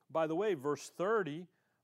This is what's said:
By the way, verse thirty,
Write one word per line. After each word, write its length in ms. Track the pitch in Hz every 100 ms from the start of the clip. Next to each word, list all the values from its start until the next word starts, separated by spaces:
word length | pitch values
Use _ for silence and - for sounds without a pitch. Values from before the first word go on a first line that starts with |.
| _
By 160 | 156 160
the 80 | 160
way, 180 | 214
verse 380 | 165 143 139 - -
thirty, 500 | 185 226 160 156 180 _ _ _